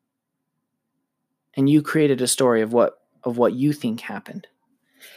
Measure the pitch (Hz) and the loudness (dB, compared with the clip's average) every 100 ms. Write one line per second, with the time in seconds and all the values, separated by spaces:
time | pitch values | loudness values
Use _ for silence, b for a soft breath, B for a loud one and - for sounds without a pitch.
0 | _ _ _ _ _ _ _ _ _ _ | _ _ _ _ _ _ _ _ _ _
1 | _ _ _ _ _ - 139 151 147 156 | _ _ _ _ _ -2 2 2 2 0
2 | 147 127 123 - 127 117 110 120 - - | 0 0 -2 0 2 2 2 2 0 -2
3 | _ _ 127 120 113 123 147 147 120 113 | _ _ -8 0 0 2 -2 -2 -6 -6
4 | - 101 - - - _ _ _ B B | -10 -14 -14 -18 -20 _ _ _ B B
5 | B | B